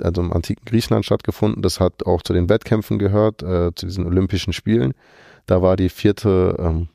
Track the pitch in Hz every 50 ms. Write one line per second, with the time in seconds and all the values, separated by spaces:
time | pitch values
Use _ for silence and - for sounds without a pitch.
0 | - 90 85 87 87 85 85 87 - - 104 - - - 113 117 - - 113 107
1 | - - 107 - - - - - 104 107 110 110 101 90 - - 92 90 - -
2 | - 92 87 82 - - 92 90 87 90 107 117 - - 117 110 - - 110 104
3 | 101 98 101 104 107 110 - - - 90 92 87 87 87 87 - 92 90 95 95
4 | 90 87 87 92 98 92 104 90 - 98 80 - - 104 110 117 127 131 131 _
5 | _ _ _ - - - - _ _ - 95 92 92 92 95 98 95 87 - -
6 | - 104 101 - - 104 95 92 92 92 - - 90 85 82 82 85 -